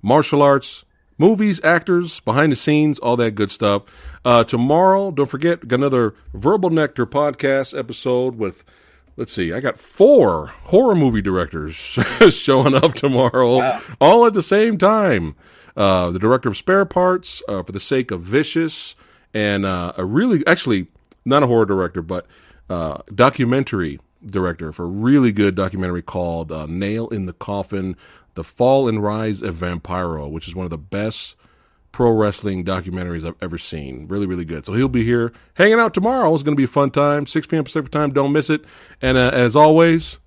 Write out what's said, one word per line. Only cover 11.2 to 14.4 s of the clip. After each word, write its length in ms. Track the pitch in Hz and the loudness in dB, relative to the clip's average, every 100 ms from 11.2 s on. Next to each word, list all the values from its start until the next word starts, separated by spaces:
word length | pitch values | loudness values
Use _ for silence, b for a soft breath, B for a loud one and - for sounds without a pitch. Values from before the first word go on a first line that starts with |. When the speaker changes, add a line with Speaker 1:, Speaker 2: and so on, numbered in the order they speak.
Speaker 1:
directors 540 | 98 92 85 82 76 | 0 -2 -2 -6 -10
<laughs> 560 | 78 - - 117 - 220 | -12 -8 -4 -4 4 4
showing 440 | - - 135 135 | 4 2 2 4
up 200 | 135 160 | 2 2
tomorrow, 640 | 120 143 127 127 127 123 127 | 0 0 2 2 2 2 2
Speaker 2:
Wow. 240 | 127 113 B 117 | 0 -4 B 2
Speaker 1:
all 240 | 143 226 | 6 8
at 80 | 233 | 6
the 100 | 202 | 2